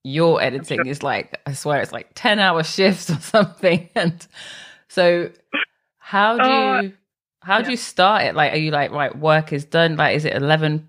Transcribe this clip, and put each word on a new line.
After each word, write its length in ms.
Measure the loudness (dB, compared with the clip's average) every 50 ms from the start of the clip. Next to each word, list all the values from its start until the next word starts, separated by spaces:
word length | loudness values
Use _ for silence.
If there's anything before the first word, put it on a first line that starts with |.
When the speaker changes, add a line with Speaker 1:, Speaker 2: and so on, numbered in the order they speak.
| -12
Speaker 1:
your 380 | -6 -2 2 4 4 4 4
editing 380 | 2 0 -2 -4 -6 -6 -4 -4
Speaker 2:
Sure. 80 | -4
Speaker 1:
is, 160 | -4 -6 -6 -4
like, 360 | -4 -4 -4 -6 -8 -12 -12 -10
I 80 | -10 -10
swear 260 | -8 -4 -4 -2 -2
it's, 100 | -2 -4
like, 180 | -8 -14 -14 _ -12
ten 240 | -4 -2 0 0 2
hour 240 | 2 0 2 0 -2
shifts 440 | -4 -2 2 2 2 2 0 -4 -4
<laughs> 20 |
or 80 | -4 -6
something. 680 | -4 0 2 2 2 2 -2 0 0 2 2 0 -2 -4 -4
And 320 | -2 -2 -2 -2 -6 -12 _ _ -20 -20 -20 -20 -20 -20 -20 -20 _ _
so 420 | _ -2 2 2 2 2 2 -2 -6 -10 _ _ _ -8 -8 -8 _ _ _ _ _ _ _
how 380 | -12 -4 0 0 2 2 2 2
do 40 | 2
Speaker 2:
Uh, 380 | 2 2 2 2 0 0 -2
Speaker 1:
you, 120 | -2 -4 -8 _ _ _ _ _ _ _ _ _ -4
how 160 | -2 0 0
do 60 | 0
Speaker 2:
yeah. 60 | -2
Speaker 1:
you 60 | -4
start 460 | -6 -6 -6 0 2 4 4 4 2 0
it? 100 | 0 0
Like, 180 | 0 0 0 0
are 40 |
you 140 | -2 -2 0
like, 180 | 0 -2 -2 -2
"Right, 240 | -2 -4 -4 -4 -4
work 380 | -2 2 2 2 2 2 -2 -6
is 100 | -8 -6
done"? 320 | -2 2 2 2 2 2
Like, 180 | 2 2 2 2
is 100 | 0 -2
it 80 | -2 -4
eleven 540 | -2 0 2 2 2 2 0 -2 -2 -6